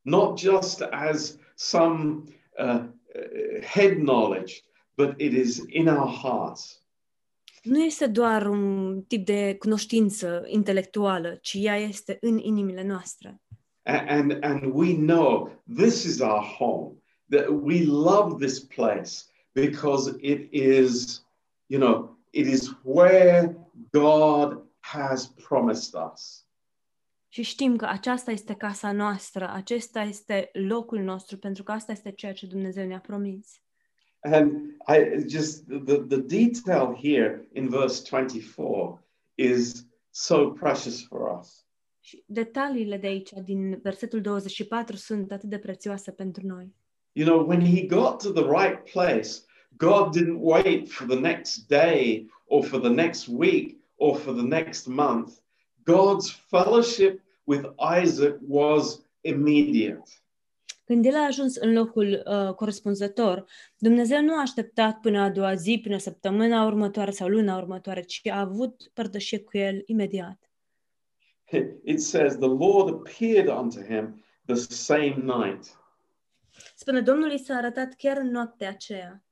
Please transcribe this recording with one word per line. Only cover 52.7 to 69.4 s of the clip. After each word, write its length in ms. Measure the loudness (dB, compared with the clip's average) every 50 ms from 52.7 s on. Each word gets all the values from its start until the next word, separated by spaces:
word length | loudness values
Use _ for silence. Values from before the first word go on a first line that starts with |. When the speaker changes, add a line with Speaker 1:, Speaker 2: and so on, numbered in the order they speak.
| -2 0
Speaker 1:
the 80 | 2 2
next 380 | 2 4 2 0 -2 -6 -10
week 500 | -8 -2 2 2 4 4 2 0 -2 -12 _ _ _ _
or 220 | _ 0 2 2
for 160 | 0 -4 -6 -4
the 120 | -4 -2
next 400 | 0 0 -2 -2 -4 -10 -14 -10
month. 460 | -8 -2 0 0 0 0 -2 -4 -8 -14 _ _ _ _ _ _ _ _ _ _
God's 460 | 4 6 6 6 6 4 2 -2 -8 -10 -14 _
fellowship 760 | _ 2 2 4 6 4 4 4 2 2 4 4 4 2 0 _ _ _ _ _
with 240 | 0 0 0 0 -8 -6 -4 -2 2 2 4 4
Isaac 340 | 2 2 4 2 2 2 -2 -8 -2
was 520 | 2 2 4 4 4 2 2 0 -6 -12 _ _ _ _
immediate. 840 | _ -6 -2 0 2 4 4 4 4 4 2 2 0 0 -4 -8 -14 _ -20 _ _ _ _ _ _ _ _ _ _ -20 -20 _ _
Speaker 2:
Când 200 | _ 2 4 4
el 100 | 4 4
a 100 | 2 0
ajuns 320 | 0 -2 -2 -2 -4 -4
în 160 | -2 0 2 2
locul, 500 | 2 2 0 0 0 0 0 0 -2 -2
uh, 280 | -4 -2 -2 -2 -4 -4
corespunzător, 920 | -4 -6 -6 -6 -6 _ -4 -4 -2 -4 -6 -2 0 0 0 0 -2 -6 _ -20 -20 -20 _ _ _
Dumnezeu 440 | 4 4 6 6 4 2 2 2 2
nu 120 | 2 2
a 60 | 0
așteptat 600 | -2 -4 -4 -6 -8 -6 _ 2 2 2 0 0
până 200 | -2 0 2 2
a 100 | 2 0
doua 240 | 0 0 -2 -2 -2
zi, 260 | -2 0 -2 -2 -2 -2
până 140 | -4 -6 -4
săptămâna 680 | -6 -8 -14 _ _ -2 0 2 2 2 2 2 2
următoare 440 | 2 0 0 -2 -2 -2 -4 -4 -4
sau 180 | -4 -4 -2 0
luna 280 | 2 2 2 0 -2
următoare, 460 | -4 -6 -8 -10 -12 -10 -10 -10 -10 -10
ci 240 | -10 -14 -8 _ -6
a 120 | -4 -4
avut 500 | -4 -6 -4 -6 -6 -6 -8 _ -20 _ _
părtășie 440 | -8 -8 -8 -8 -8 -8 -6 -8 -8